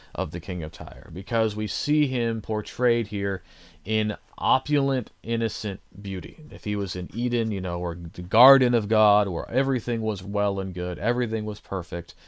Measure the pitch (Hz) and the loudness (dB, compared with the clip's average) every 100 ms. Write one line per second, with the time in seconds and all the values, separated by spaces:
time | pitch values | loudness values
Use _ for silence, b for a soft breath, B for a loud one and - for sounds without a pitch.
0 | B B 87 82 - 90 78 - 78 - | B B -4 -6 -6 -6 -8 -10 -12 -12
1 | - 82 - 117 113 104 107 - - 151 | -12 -12 -4 0 0 -2 -6 -4 0 2
2 | 143 127 117 113 - 107 104 - 127 120 | 2 0 -2 -2 -4 -4 -4 0 2 2
3 | 110 104 98 95 - B B B - 110 | 0 -2 -2 -4 -8 B B B -4 0
4 | 107 101 _ - 104 131 - 147 139 131 | 0 -4 _ -4 2 2 4 2 2 0
5 | 110 - - 117 113 - 107 92 - 104 | -4 -10 -6 -2 -2 -4 -6 -8 -10 -12
6 | 101 95 - - 151 98 104 104 98 92 | -8 -6 -8 -12 -16 -10 -4 -2 -2 -6
7 | 90 117 120 120 110 98 90 87 87 85 | -8 -4 -2 0 0 -2 -4 -4 -4 -6
8 | 82 - 87 110 131 135 123 123 104 107 | -8 -10 0 8 10 10 6 2 2 4
9 | 107 104 98 82 - 123 135 131 123 117 | 6 6 4 -2 -2 -2 0 -2 -2 -2
10 | 110 101 101 104 101 98 95 90 87 87 | -2 -4 -4 0 0 0 -4 -4 -4 -2
11 | 101 123 120 110 107 107 - 95 85 87 | 0 0 0 -2 -4 -8 -6 -6 -4 -8
12 | 87 - | -8 -16